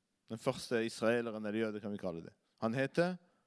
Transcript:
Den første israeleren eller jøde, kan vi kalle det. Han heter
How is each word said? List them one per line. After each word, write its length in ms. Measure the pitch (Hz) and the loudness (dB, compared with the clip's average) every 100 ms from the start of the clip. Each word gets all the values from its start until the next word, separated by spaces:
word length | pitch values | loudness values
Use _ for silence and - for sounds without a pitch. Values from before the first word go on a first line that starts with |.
| _ _ - | _ _ -12
Den 100 | 110 | -4
første 400 | - 123 - 117 113 | -2 -2 0 0 0
israeleren 580 | - 110 120 117 107 | 2 2 2 0 -4
eller 220 | 107 110 110 | -2 0 0
jøde, 160 | 104 | -2
kan 100 | 104 | -4
vi 80 | 101 | -4
kalle 220 | 95 82 | -4 -4
det. 80 | 85 - _ - | -8 -16 _ -2
Han 140 | 113 123 | 0 2
heter 400 | 135 - 175 180 _ _ | 0 2 2 0 _ _